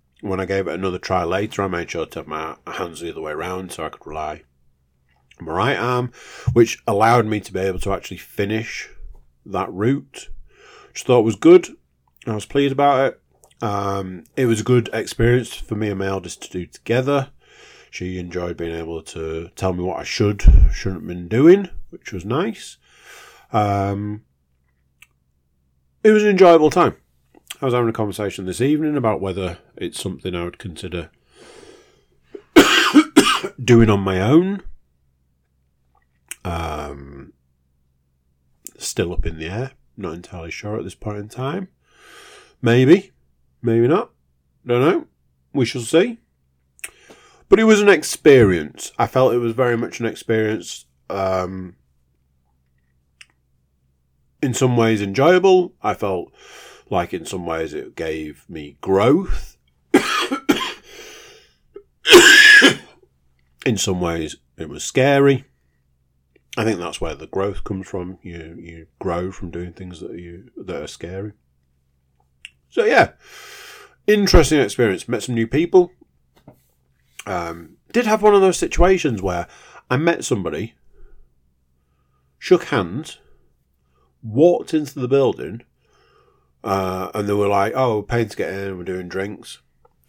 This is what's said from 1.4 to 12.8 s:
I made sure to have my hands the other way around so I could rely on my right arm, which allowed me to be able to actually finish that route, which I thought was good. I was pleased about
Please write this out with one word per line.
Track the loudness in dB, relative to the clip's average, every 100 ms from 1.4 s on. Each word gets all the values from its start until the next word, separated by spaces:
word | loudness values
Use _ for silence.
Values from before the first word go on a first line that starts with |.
| -6 -4
I | -4
made | -4 -6
sure | -8 -10
to | -12
have | -12
my | -10 -10 -14 -14
hands | -10 -10 -10
the | -12
other | -12
way | -10
around | -10 -10 -10 -12
so | -12
I | -12
could | -14 -14
rely | -10 -10 -12 _ _ _ _ _ _ _ _ _ -18
on | -8
my |
right | -2 -2 -2
arm, | -2 -4 -6 -10 -20 -8 0
which | 2 2 0 -4
allowed | 2 4 4 2
me | -4
to | -6
be | -4
able | -4 -4
to | -6
actually | -6 -8 -18
finish | -12 -6 -4 -4 -6 -12 -16 -18 -18 -20 _ _ -10
that | -6 -6
route, | -2 -2 -2 -6 -20 -16 -16 -16 _ -20 -20 -20
which | -8
I | 2
thought | 4
was | 4 4
good. | 8 8 6 -16 _ _ _ _ -8
I | -8
was | -4
pleased | -2 -2
about | 2